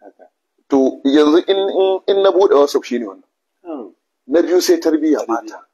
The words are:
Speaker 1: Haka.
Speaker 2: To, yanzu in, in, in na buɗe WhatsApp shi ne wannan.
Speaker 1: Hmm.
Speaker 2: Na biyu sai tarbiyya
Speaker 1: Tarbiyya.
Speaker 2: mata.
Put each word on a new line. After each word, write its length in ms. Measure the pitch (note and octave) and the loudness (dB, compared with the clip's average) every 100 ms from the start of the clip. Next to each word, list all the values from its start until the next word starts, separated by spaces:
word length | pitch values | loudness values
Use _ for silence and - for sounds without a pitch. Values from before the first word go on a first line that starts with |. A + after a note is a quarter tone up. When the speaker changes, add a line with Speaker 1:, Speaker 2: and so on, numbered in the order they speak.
Speaker 1:
Haka. 280 | G2+ - F2+ _ _ _ _ | -20 -20 -20 _ _ _ _
Speaker 2:
To, 320 | C#3 C3 - | 0 0 -2
yanzu 340 | C#3 C#3+ D3+ D#3+ - | 0 2 4 2 2
in, 80 | G3 | -2
in, 420 | G3 D#3 F#3+ F#3+ - G3 | -2 -2 -2 -2 -2 0
in 60 | |
na 80 | F#3+ | 2
buɗe 220 | F3 G3 C#3 | 2 2 4
WhatsApp 280 | C#3+ C3+ | 2 -2
shi 140 | - A#2+ | -4 -6
ne 80 | G#2+ | -8
wannan. 180 | F#2+ _ _ _ _ | -14 _ _ _ _
Speaker 1:
Hmm. 280 | - D3+ G#2 - _ _ - | -16 -14 -16 -20 _ _ -2
Speaker 2:
Na 140 | D3+ | -2
biyu 180 | D#3 F4+ | 2 0
sai 180 | - E3 | 2 0
tarbiyya 380 | E3 D#3 D#3 C3 | 0 0 0 -2
Speaker 1:
Tarbiyya. 80 | A2 | -2
Speaker 2:
mata. 380 | A2+ A2 - - | -8 -8 -18 -20